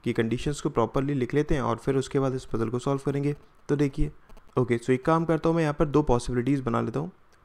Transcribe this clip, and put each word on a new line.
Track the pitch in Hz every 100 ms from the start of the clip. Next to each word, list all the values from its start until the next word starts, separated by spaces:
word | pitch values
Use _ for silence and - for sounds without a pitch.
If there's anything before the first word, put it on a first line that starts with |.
कि | -
कंडीशंस | 117 113 120 - 143
को | 156
प्रॉपरली | 143 113 143 135
लिख | 143 120
लेते | 143 147
हैं | 139
और | 117 110
फिर | - 135
उसके | 127 143
बाद | 135
इस | 131
पजल | - 117 110
को | 120
सॉल्व | 139 139 139
करेंगे। | 139 143 147 - - -
तो | 147
देखिए, | 143 135 147 - - - - -
ओके, | 120 117
so | -
एक | 127
काम | 143 165
करता | 165 160 165
हूँ | 165
मैं |
यहाँ | 156
पर | 147
दो | 160 143
पॉसिबिलिटीज | 151 120 - 123 120 139
बना | 127 117
लेता | 117 127
हूँ। | 170 - _ _